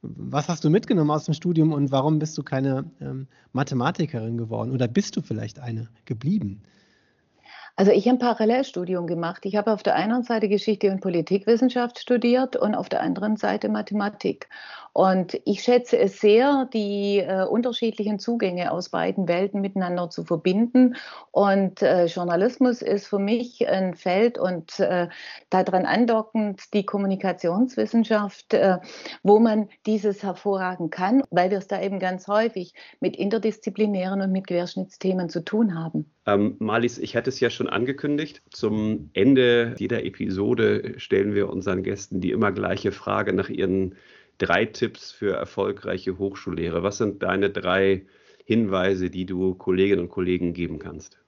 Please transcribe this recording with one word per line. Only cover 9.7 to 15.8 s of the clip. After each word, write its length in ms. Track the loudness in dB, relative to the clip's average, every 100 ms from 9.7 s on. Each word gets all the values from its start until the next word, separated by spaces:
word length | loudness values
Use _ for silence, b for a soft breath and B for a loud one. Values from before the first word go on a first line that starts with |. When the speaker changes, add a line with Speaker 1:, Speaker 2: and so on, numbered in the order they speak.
Speaker 2:
auf 100 | 0
der 120 | 0 0
einen 280 | 0 -2
Seite 240 | 0 -2 0
Geschichte 420 | 0 0 0 0
und 100 | 0
Politikwissenschaft 1000 | -2 -2 0 -2 2 4 4 2 -4 -6
studiert 560 | 0 2 4 2 2 0
und 180 | 0
auf 140 | 0 -2
der 140 | -2
anderen 340 | -2 -2 -2 -2
Seite 320 | 0 -2 -2
Mathematik. 800 | -2 -2 -2 -2 -2 -6 -6 -10 B B B B
Und 440 | 2 4 4 0 -6
ich 180 | -4 -2
schätze 380 | 4 2